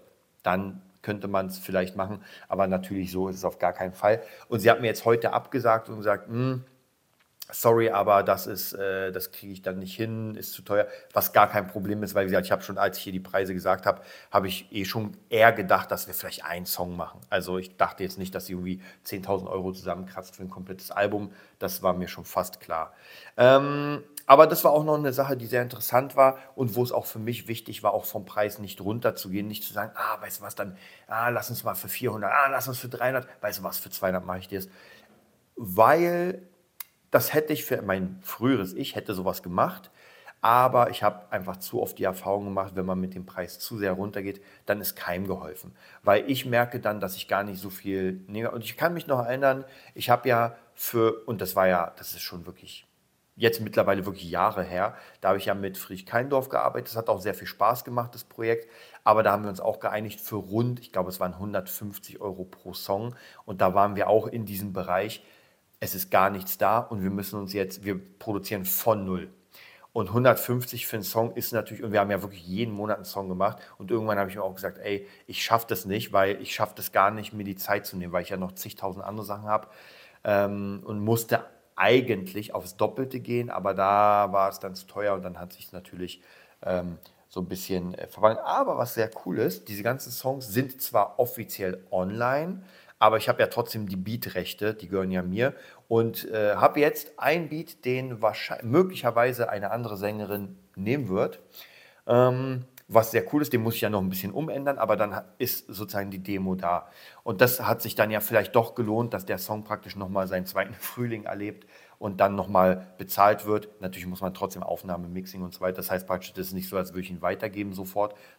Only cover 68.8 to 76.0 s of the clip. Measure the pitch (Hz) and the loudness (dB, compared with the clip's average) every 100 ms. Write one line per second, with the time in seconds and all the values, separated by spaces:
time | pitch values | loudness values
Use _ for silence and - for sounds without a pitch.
68.8 | - 104 95 90 80 - _ - - - | 2 2 0 -4 -6 -14 _ -20 -20 -20
69.8 | _ 117 98 110 127 113 - 123 123 120 | _ -6 -2 4 6 6 2 -2 -2 -6
70.8 | - 110 95 113 113 - - 113 104 107 | -6 -6 -2 0 0 -2 -4 -4 -4 -6
71.8 | 113 101 101 98 98 92 85 92 117 101 | 0 2 4 0 -4 -12 -8 -4 -4 -2
72.8 | 107 101 92 - 95 92 98 - - - | -2 -4 -4 -8 -4 0 0 -2 -12 -16
73.8 | 95 117 110 101 95 98 95 92 98 95 | -2 0 2 0 0 -2 -6 -6 -8 -6
74.8 | 104 98 98 - - 117 - 117 - 107 | -6 -6 -6 -18 -14 -8 2 2 2 -4
75.8 | 98 101 | -2 -4